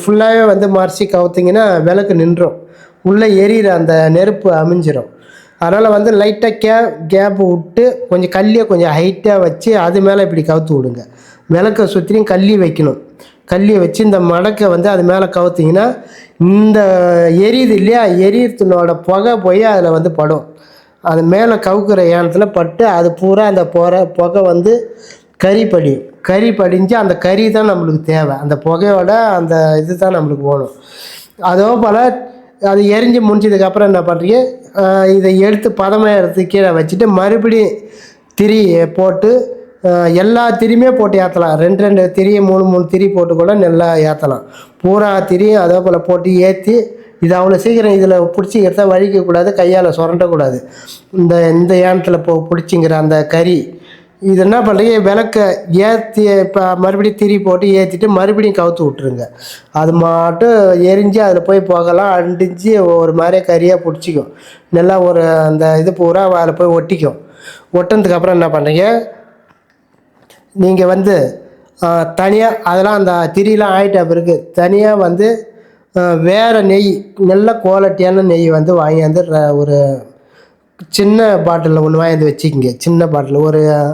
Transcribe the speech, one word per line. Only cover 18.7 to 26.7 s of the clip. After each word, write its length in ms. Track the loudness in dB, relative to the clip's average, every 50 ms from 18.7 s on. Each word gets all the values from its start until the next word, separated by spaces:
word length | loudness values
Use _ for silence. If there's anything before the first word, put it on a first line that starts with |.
| 2 0 0 0 -2 -4
புகை 360 | -2 -2 -2 0 0 0 -2
போய் 260 | 0 0 0 2 2 2
அதுல 280 | 2 2 2 0 0
வந்து 200 | 0 0 -2 -2
படும். 340 | -2 -2 -2 -2 -2 -4 -6 -12 -20 -20 -20 -20 -20 -20 _ _ _ _
அது 220 | -4 -2 -2 0 2
மேல 320 | 2 2 2 2 0 0
கவுக்குற 440 | -2 -2 -2 -2 -2 0 0 0 2
ஏனத்துல 520 | 2 2 2 0 0 -2 0 0 -2 0
பட்டு 340 | 0 -2 -4 -2 -2 -2 0
அது 260 | 0 2 2 0 0
பூரா 340 | -2 -2 0 0 2 2 2
அந்த 180 | 0 0 0 -2
பொற-, 500 | 0 0 0 0 0 0 0 -2 -2 -2
புகை 280 | -2 -2 0 0 0
வந்து 560 | 0 0 0 0 2 0 0 0 -2 -8 -16 -20 -20 -20 -20 -20 _ _ _
கறி 300 | -4 -2 0 0 0 0
படியும். 340 | 0 0 0 0 0 -2 -4 -8 -16 -20 -12
கறி 320 | -4 -2 0 0 0 0 0
படிஞ்சு 420 | 0 0 0